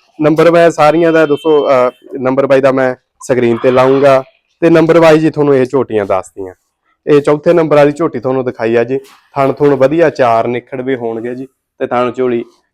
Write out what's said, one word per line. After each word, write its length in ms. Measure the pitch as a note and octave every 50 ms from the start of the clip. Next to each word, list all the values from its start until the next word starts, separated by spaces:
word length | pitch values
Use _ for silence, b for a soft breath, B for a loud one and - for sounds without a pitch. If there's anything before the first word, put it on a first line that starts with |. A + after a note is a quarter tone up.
| _ _ _ -
ਨੰਬਰ 300 | D3+ D3+ D#3 D#3 D#3 E3+
ਮੈਂ 200 | E3 E3+ E3+ E3+
ਸਾਰੀਆਂ 420 | D#3+ - D3+ D3+ D3+ E3 E3+ E3 D#3+
ਦਾ 120 | D#3+ D#3+
ਦੋਸਤੋ, 420 | D3+ D3 C#3 - D#3+ D#3 D3 - -
ਅਹ, 220 | C#3 B2+ B2 B2+ A#2+ _ _ - - C#3
ਨੰਬਰ 260 | B2 B2+ C3 C3+ C3+
ਬਾਈ 160 | C3+ C#3 C3+
ਦਾ 100 | C3+ C3+
ਮੈਂ 240 | C3 C3+ C3 B2+ B2+ - _ _ _ _ - -
ਸਕਰੀਨ 300 | C3+ A#2+ A#2+ A#2 A#2 A2+
ਤੇ 140 | - C3
ਲਾਊਂਗਾ, 520 | B2+ C3 C3 C3 C3+ C#3 C#3 C#3 C3+ C3 C3 - _ _ _ _ _ _
ਤੇ 80 | - E3
ਨੰਬਰ 300 | E3 D#3+ D#3+ D#3+ E3 E3+
ਵਾਈਜ਼ 260 | E3 D#3+ D#3 D#3+ D#3
ਹੀ 40 | D#3
ਤੁਹਾਨੂੰ 260 | D3 D3+ D3 C#3+ C#3
ਇਹ 100 | C3 C3
ਝੋਟੀਆਂ 400 | B2 C#3+ C3+ A#2+ - A2+ G#2+ G2+
ਦੱਸਦੀਆਂ। 480 | G2 G2+ F#2 F2+ - _ - G2 F#2 F2+ _ _ _ _ _ _ _ _ _ _ -
ਇਹ 140 | D3+ C#3+
ਚੌਥੇ 320 | C#3+ - D3 D3+ - F3 E3+
ਨੰਬਰ 220 | E3+ D#3+ D#3 D3+
ਵਾਲੀ 160 | D3 C#3+ D3
ਝੋਟੀ 280 | D3 D3 E3 D3+ A#2+ B2
ਤੁਹਾਨੂੰ 260 | - C3 C3 C3 B2+
ਦਿਖਾਈ 300 | B2 - - A#2 A2+ A#2
ਆ 80 | A#2 A#2+
ਜੀ। 140 | A#2+ C3 C3+ C3+ b b b b b _
ਥਣ 180 | C#3 C3+ C3+ C3+
ਥੁਣ 220 | - D3+ C#3+ C#3+
ਵਧੀਆ, 340 | B2 C3 C3+ D3 E3 E3+ D3+
ਚਾਰ 380 | - - C3 A#2+ A2+ A2+ A#2 A#2+
ਨਿਖੜ 340 | A#2+ A#2+ A#2 _ - C3
ਵੀ 140 | B2+ C3 C3+
ਹੋਣਗੇ 400 | A#2+ A#2+ A#2 A2+ A2+ A2+ B2 B2
ਜੀ, 120 | B2+ C3+ C3 _ _ _ _ _ _
ਤੇ 80 | C3+ C3
ਥਣ 240 | B2+ B2 B2 B2
ਝੋਲੀ 340 | A#2 B2+ B2+ B2+ B2 A#2+ A#2 - b b b b